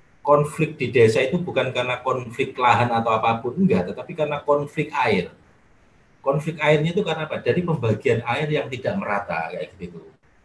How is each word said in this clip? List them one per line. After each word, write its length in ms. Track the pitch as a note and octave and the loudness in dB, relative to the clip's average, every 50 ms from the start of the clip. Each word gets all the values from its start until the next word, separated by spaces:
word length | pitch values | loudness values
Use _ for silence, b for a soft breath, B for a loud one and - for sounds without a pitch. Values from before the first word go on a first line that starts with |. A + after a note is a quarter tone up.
| _ _ _ _ | _ _ _ _
konflik 560 | - C#3+ D3 D3 D3 - - - D#3 D3+ - | 2 4 4 4 4 0 0 -2 -2 -2 -2
di 140 | - C3 A#2 | -6 -4 2
desa 320 | B2 B2 A2+ A2 - - | 6 6 6 8 6 4
itu 160 | C3 - F3+ | 0 0 0
bukan 320 | F3 F3 - - C3 B2 B2+ | -2 -2 -2 0 0 0 0
karena 320 | B2 B2 B2+ B2+ B2 - | -2 -2 -2 -2 -4 -4
konflik 560 | - B2+ B2 B2+ A#2 A2+ A#2 - B2+ - - | -2 -2 -2 -2 -4 -8 -4 -4 -4 -4 -2
lahan 320 | C3 B2 A#2+ A#2 A#2 A#2+ A#2 | 0 4 4 4 4 4 2
atau 240 | A2+ A2+ A2+ A#2 A2 | 2 0 2 2 0
apapun, 400 | A2 A#2 A#2 A2+ A2+ - F2+ - | 2 2 0 0 0 -4 -6 0
enggak, 380 | E3+ F#2+ F2+ F#2 F#2 F2 G2+ - | 2 2 4 4 2 0 -2 -6
tetapi 180 | - - - | -10 -12 -10
karena 300 | D3+ D#3 D3+ D3 D3 C#3+ | -4 -4 -2 -2 -2 -4
konflik 480 | - D3 C#3+ D3 C#3+ C#3+ - D#3 D3 - | 0 2 2 2 0 -4 -4 -6 -6 -4
air. 380 | - C#3 B2+ A2+ G2 F2+ E2+ - - _ _ _ _ _ _ _ _ _ _ _ _ _ _ _ _ _ | -2 -2 0 2 0 0 -2 -6 -12 _ _ _ _ _ _ _ _ _ _ _ _ _ _ _ _ _
Konflik 380 | - C3+ C#3+ D3+ - E3 - | -2 -2 -2 0 -2 -4 -4
airnya 320 | D3+ D3+ D3+ D#3 D3 D#3 E3+ | -2 2 4 4 4 2 0
itu 160 | F3 G#3 F3+ | 0 0 -2
karena 240 | E3 D#3 D#3 D#3 - | -2 -4 -4 -4 -6
apa? 80 | - | -6
Dari 240 | - - B2 - F3 | -4 0 0 0 0
pembagian 640 | F3 F3 D3+ B2 A#2 A2 G2+ - - - A2+ A2 A2 | 0 -2 -2 0 0 0 0 0 2 0 0 0 0
air 240 | A#2+ B2 C#3+ D#3 D3 | -4 -4 -2 -2 -2
yang 160 | D3 C#3 - | -2 -2 -2
tidak 320 | A#2+ C3+ G#2+ - G#2 F#2+ | -4 -8 -4 -4 -4 -2
merata 560 | G2 - G#2+ G2+ G2+ G2+ - E2 D#2+ D#2+ E2+ F2+ | -2 -4 -2 -4 -4 -4 -4 -6 -6 -4 -6 -8
kayak 240 | E2+ - - - | -10 -10 -12 -12
gitu, 240 | F#2 F2 F2 E2+ D#2+ D#2 - - _ _ _ _ _ | -14 -14 -14 -14 -16 -20 -20 -20 _ _ _ _ _